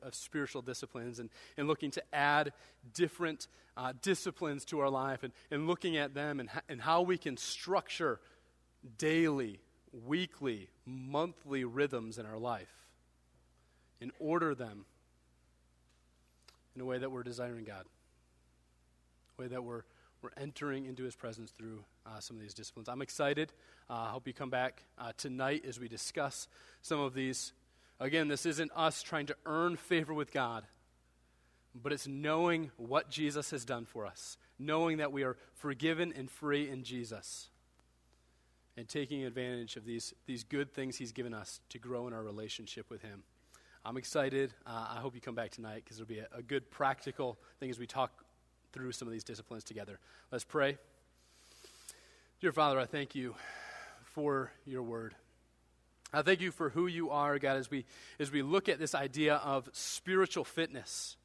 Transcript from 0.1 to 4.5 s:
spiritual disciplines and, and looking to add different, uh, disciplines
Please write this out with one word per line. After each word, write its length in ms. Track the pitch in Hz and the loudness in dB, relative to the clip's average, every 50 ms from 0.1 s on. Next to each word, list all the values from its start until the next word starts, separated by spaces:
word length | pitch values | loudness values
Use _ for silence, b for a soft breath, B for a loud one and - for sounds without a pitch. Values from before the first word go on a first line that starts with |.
| - | -10
spiritual 480 | - - - - 156 143 131 - 135 | -10 -10 -4 -2 -2 -2 -2 -2 -6
disciplines 560 | 123 123 127 - - 123 - 127 117 123 120 113 | -6 -6 -6 -6 -8 -8 -8 -8 -6 -6 -6 -6
and, 140 | 120 113 B B B B B B | -8 -10 B B B B B B
and 100 | 143 147 | 2 2
looking 220 | 156 - - 143 | 2 2 2 -2
to 140 | - - - - - | -2 -4 -6 -2 2
add 400 | 147 143 143 147 147 151 143 - B B B B B - - - | 4 6 8 8 8 6 4 0 B B B B B -20 -14 2
different, 540 | - 175 160 - - 175 160 156 139 - - b b b b b | 2 2 2 4 0 0 0 0 -2 -8 -14 b b b b b
uh, 180 | - 127 127 127 127 - | -4 -4 -4 -4 -2 2
disciplines 600 | 196 190 - - 185 - - 180 156 | 2 2 4 2 -4 -4 -2 -2 -2